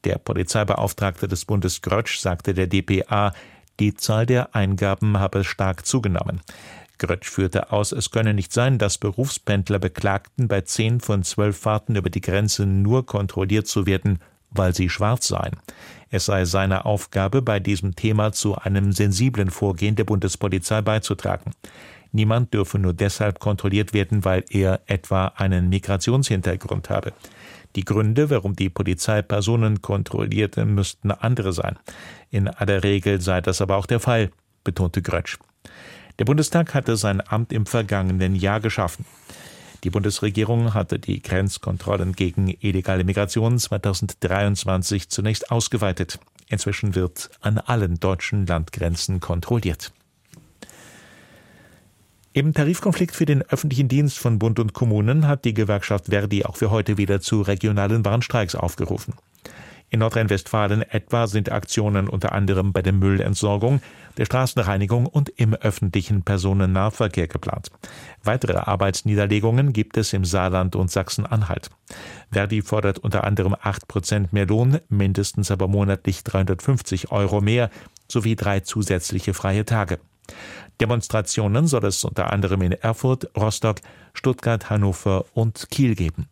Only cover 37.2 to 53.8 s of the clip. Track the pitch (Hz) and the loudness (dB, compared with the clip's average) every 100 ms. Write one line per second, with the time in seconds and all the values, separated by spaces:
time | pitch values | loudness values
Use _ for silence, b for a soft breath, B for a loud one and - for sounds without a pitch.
37.2 | - 107 117 113 101 120 104 101 92 92 | -2 -2 -2 -2 0 -2 0 0 2 2
38.2 | 92 95 98 107 110 - 90 - - B | 2 2 2 0 0 -2 -4 -4 -16 B
39.2 | B B B B B B - 98 104 - | B B B B B B -4 -2 -2 -2
40.2 | 107 101 107 117 117 104 92 - - 95 | -2 0 0 2 2 0 -2 -4 -4 -6
41.2 | - 92 98 - - 92 - 101 92 90 | -2 0 0 -2 -6 -4 -2 -2 -2 0
42.2 | 95 82 95 87 104 92 92 92 92 98 | 0 2 0 0 -2 0 0 0 2 0
43.2 | 101 113 113 123 - 101 104 95 98 - | 0 2 2 2 0 -2 -2 -2 -4 -4
44.2 | 87 95 101 98 - 92 90 101 - - | 0 2 2 0 0 0 0 -4 -2 -4
45.2 | 104 110 - 117 - 117 101 90 90 - | -2 -2 -2 -2 0 0 0 0 -4 -6
46.2 | _ _ _ 107 - 101 107 95 90 - | _ _ _ -4 -2 -2 -2 0 -2 -4
47.2 | - _ 104 104 - 120 95 85 92 90 | -16 _ -2 0 0 0 0 0 0 -2
48.2 | - 104 90 82 80 - 85 85 - 92 | -2 -2 0 -2 -2 -4 -2 -2 -2 -4
49.2 | - 87 - 120 95 82 - _ _ _ | -2 -4 0 -2 0 -4 -10 _ _ _
50.2 | _ - _ _ B B B B B B | _ -20 _ _ B B B B B B
51.2 | B B B B B B B B _ _ | B B B B B B B B _ _
52.2 | _ 139 147 151 147 180 202 165 175 - | _ 0 2 2 0 2 0 0 -2 0
53.2 | 151 143 - 139 151 127 | 2 2 2 -2 0 2